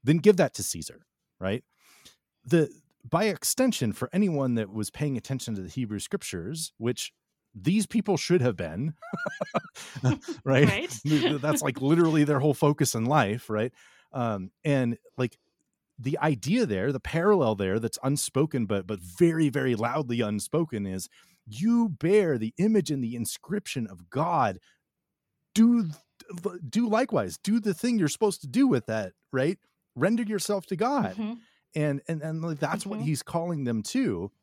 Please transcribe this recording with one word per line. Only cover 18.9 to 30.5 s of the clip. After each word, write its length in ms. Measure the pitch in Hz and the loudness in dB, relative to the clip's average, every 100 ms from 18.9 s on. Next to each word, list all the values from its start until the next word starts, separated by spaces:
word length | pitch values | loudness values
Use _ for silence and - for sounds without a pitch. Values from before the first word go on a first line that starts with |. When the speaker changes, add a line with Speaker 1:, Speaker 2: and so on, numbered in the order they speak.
| 104 | -8
Speaker 1:
very, 500 | 90 87 170 160 151 | -8 2 4 6 2
very 260 | 139 131 113 | 2 0 0
loudly 460 | 117 143 131 120 | 0 -2 -2 0
unspoken 640 | 107 104 - 156 165 110 98 | 0 -2 -2 -2 -2 -4 -4
is 200 | 95 - _ _ _ - | -6 -8 _ _ _ -18
you 440 | 110 208 233 233 | -4 2 2 2
bear 480 | 143 165 214 180 127 | 0 4 4 4 0
the 160 | 113 - | -2 0
image 320 | 202 220 156 | 2 2 2
and 140 | 143 | -2
the 120 | 117 120 | -4 -4
inscription 680 | 110 - - 202 - 139 110 | -6 -8 -6 -8 -6 -8 -8
of 220 | 90 87 | -10 -8
God. 500 | 131 160 170 117 92 _ _ _ _ _ _ _ _ _ | -4 0 2 2 0 _ _ _ _ _ _ _ _ _
Do 300 | - 226 240 | 4 6 6
th-, 720 | 175 151 _ _ - 180 185 180 147 | 0 -6 _ _ -16 -8 -8 -8 -4
do 200 | 202 240 | -2 2
likewise. 500 | 220 262 180 98 - | 2 2 0 -2 -4
Do 220 | - 226 | 0 0
the 140 | 214 | 0
thing 260 | 180 247 233 | -2 0 2
you're 80 | 151 | 0
supposed 340 | - 208 190 | 2 0 0
to 60 | 143 | -4
do 200 | 131 277 | 2 4
with 200 | 139 - | 4 0
that, 260 | 110 95 _ _ | -4 -4 _ _
right? 280 | 131 143 190 _ _ _ - | 0 0 -2 _ _ _ -2
Render 280 | 170 233 | 0 2
yourself 420 | 214 208 - | -2 -4 -2